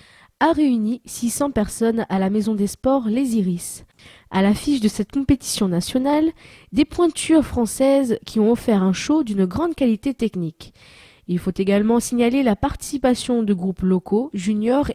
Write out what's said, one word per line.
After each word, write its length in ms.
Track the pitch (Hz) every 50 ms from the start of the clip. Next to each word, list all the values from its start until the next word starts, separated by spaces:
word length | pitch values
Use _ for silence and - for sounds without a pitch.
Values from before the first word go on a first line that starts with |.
| - - _ - - _ _ -
a 120 | 285 311 330
réuni 480 | 294 302 277 247 226 214 214 240 247 -
six 240 | - - - - 233
cents 220 | - - 285 285
personnes 540 | 269 226 208 - - - 226 226 226 226 220 -
à 80 | 185 190
la 120 | 190 190
Maison 260 | 202 214 208 220 220
des 120 | 202 202 202
Sports 400 | - - - 254 269 269 240 220
Les 280 | 208 247 277 254 226 226
Iris. 480 | 190 180 175 170 - - - - - - _ _ - - - - _ _
À 100 | - 190
l'affiche 380 | 190 202 208 - - 294 294 262
de 80 | 208 214
cette 240 | - - 208 -
compétition 560 | - 277 277 - 285 254 - - - - 220 190
nationale, 640 | 175 170 180 - - 262 254 277 294 302 311 320 320 - - - - - - _
des 140 | - 208 302
pointures 600 | - - - 349 339 - - - - 320 320 269
françaises 720 | - - 247 233 214 - - 262 269 277 277 269 240 220 - -
qui 140 | - - 226
ont 120 | 214 214
offert 300 | 240 233 - - 220 196
un 120 | 185 190 185
show 300 | - - - 294 311 311
d'une 220 | 226 208 196 190
grande 300 | 180 180 233 320 349 320
qualité 380 | - 277 247 220 202 - 277 254
technique. 600 | - 233 214 - 185 175 160 160 - - - - _ - - - - - - - _ _ -
Il 120 | 180 175
faut 120 | - 190 180
également 440 | - 196 185 196 202 208 220 233 240
signaler 420 | 233 - - 240 240 233 240 277
la 140 | 277 247 202
participation 880 | - - 285 - - - - - 277 - 254 254 - - - 247 240 226
de 100 | 202 208
groupes 280 | 180 175 190 185 -
locaux, 480 | 185 185 185 185 180 - 196 214 254 302 -
juniors 560 | 196 170 202 214 208 214 233 247 277 285 247 -